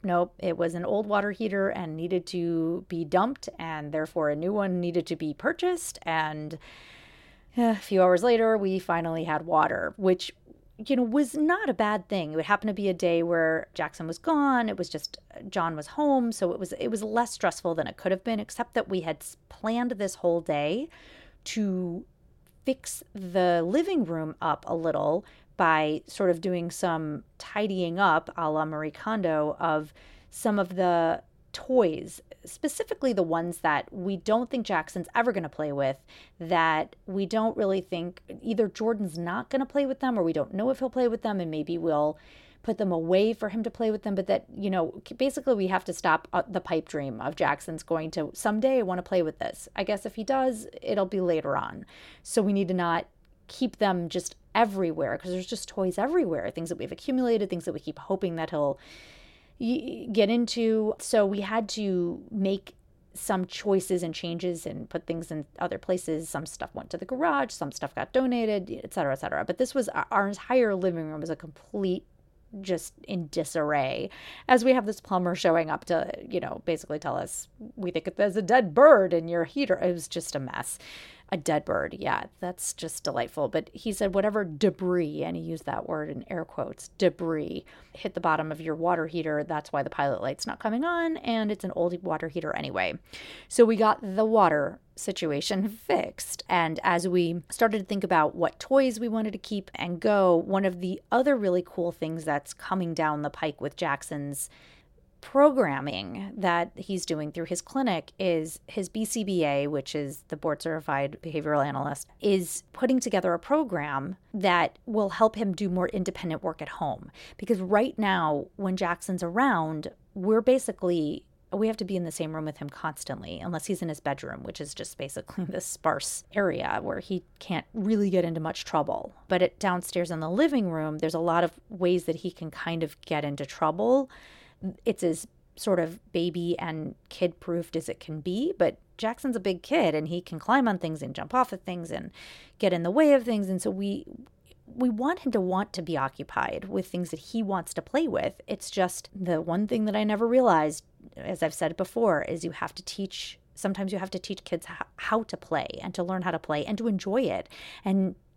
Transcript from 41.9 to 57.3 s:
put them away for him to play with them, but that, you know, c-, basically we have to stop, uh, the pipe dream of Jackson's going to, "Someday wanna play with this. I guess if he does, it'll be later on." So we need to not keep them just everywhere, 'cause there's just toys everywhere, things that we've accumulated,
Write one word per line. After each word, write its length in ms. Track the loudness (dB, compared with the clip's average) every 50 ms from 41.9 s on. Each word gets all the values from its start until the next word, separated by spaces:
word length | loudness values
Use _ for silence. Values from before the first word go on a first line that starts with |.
| 2 2 2 2 0 -4 -12 -20 -20 -20 -20 -20 -20 _ -4
put 160 | -4 -2 0
them 120 | 0 0
away 420 | 2 0 2 4 4 4 4 4 2
for 160 | 0 -4 -4
him 120 | -4 -4
to 80 | -4 -4
play 220 | -4 -2 0 0
with 100 | 0 -2
them, 140 | -2 -2 -2
but 100 | -2 0
that, 200 | 2 0 0 0 -6 -10
you 140 | -4 -2 0
know, 320 | 2 2 0 0 -2 -10 -14 -14
c-, 60 | -4
basically 400 | 0 0 0 0 0 0 2 2
we 140 | 2 2 2
have 180 | 2 0 0
to 80 | -2 -8
stop, 340 | -2 2 2 2 2 2 0 -2
uh, 80 | -2 -2 0
the 120 | -4 -6
pipe 260 | -4 0 -2 -2 -2 -2
dream 340 | -6 -6 -4 -4 -6 -6
of 140 | -6 -6 -2
Jackson's 480 | 0 0 0 0 0 -4 -10 -10 -10 -4
going 260 | -4 -2 -2 -2 -4
to, 220 | -4 -4 -4 -4 -6
"Someday 480 | -2 0 0 0 4 4 4 4 4
wanna 220 | 2 2 -2 -4 -2
play 180 | 0 2 2
with 160 | 2 2 0 -4
this. 320 | -6 -8 -8 -8 -16 -12 -6
I 80 | -4 -2
guess 220 | -2 -2 -4 -4
if 100 | -8 -8
he 80 | -6 -2
does, 420 | 0 0 2 2 2 0 -2 -8 -14 -14 -10
it'll 240 | -4 -2 0 0 0
be 160 | 0 0 0
later 340 | 2 2 2 2 2 0 0
on." 300 | 0 -2 -4 -8 -12 -14 -16 -20 -20 -20 -20 -20 -20 -12
So 180 | 0 2 2
we 120 | 4 4 4
need 160 | 2 2 2
to 40 | 2
not 320 | 0 2 2 2 0 -2 -6 _ _ _ _ _ _ _ -16
keep 300 | -6 -2 -2 -2 0 2
them 320 | 2 2 2 2 0 -2
just 260 | -4 -4 -6 -6 -14 _ _ _ 2
everywhere, 600 | 2 2 4 2 0 0 0 0 0 -2 -2 -2 -4
'cause 140 | -4 -4
there's 140 | -6 -6 -4
just 220 | -6 -8 -8 -8 -8
toys 300 | -4 -2 -2 0 0 0
everywhere, 520 | 0 2 4 2 2 2 0 -2 -4 -4
things 200 | -6 -6 -6 -6
that 80 | -6 -6
we've 140 | -6 -8
accumulated, 580 | -8 -8 -4 0 0 2 4 4